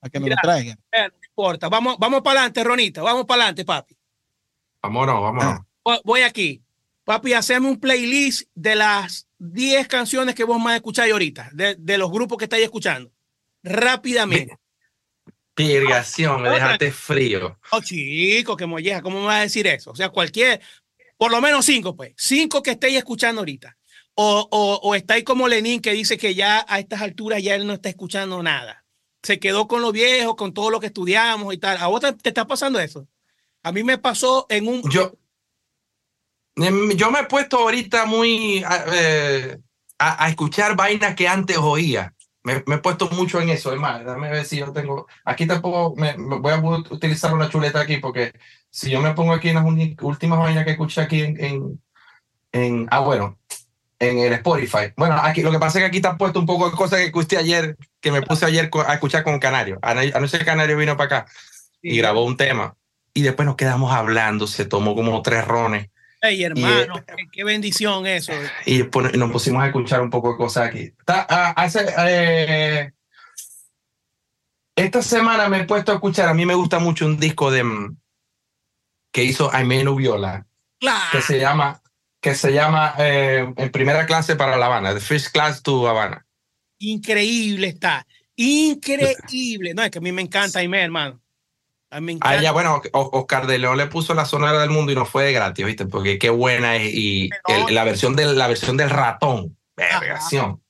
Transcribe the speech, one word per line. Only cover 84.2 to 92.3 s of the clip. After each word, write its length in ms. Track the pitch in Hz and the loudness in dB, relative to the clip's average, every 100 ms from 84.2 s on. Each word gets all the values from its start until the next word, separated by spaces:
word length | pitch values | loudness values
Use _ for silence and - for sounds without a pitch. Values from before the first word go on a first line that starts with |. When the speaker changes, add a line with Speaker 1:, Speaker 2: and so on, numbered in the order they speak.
| 160 156 | 0 0
Speaker 3:
para 220 | 135 127 | 2 2
La 80 | 123 | 2
Habana, 260 | 120 98 | 2 0
The 60 | 104 | -4
First 320 | 104 151 139 | 0 -2 0
Class 320 | 151 151 143 | 0 0 -2
to 240 | - 135 120 | -2 0 2
Habana. 380 | 110 104 - _ _ _ _ _ _ | 2 -2 -6 _ _ _ _ _ _
Speaker 2:
Increíble 880 | 208 214 214 214 208 233 214 202 190 | -8 -6 -2 0 2 0 -2 -2 -4
está, 380 | 180 262 143 - _ _ - | -2 -2 -2 -6 _ _ -2
increíble. 1400 | 240 294 311 294 - 277 269 254 - 254 247 220 175 | 0 4 2 0 -4 0 2 0 -6 -6 -4 -4 -6
No, 100 | 170 | -2
es 60 | 220 | -2
que 100 | 170 | -2
a 20 | |
mí 100 | 175 | -6
me 100 | 180 | -6
encanta 380 | 185 196 196 185 | -4 -2 0 -2
Aimé, 220 | 175 196 | -2 0
hermano. 380 | 175 165 143 123 _ _ _ _ _ _ _ | -2 -2 -6 -8 _ _ _ _ _ _ _
A 80 | 143 | -10
mí 60 | 165 | -8
me 60 | 165 | -2
Speaker 3:
Ah, 140 | 127 | 0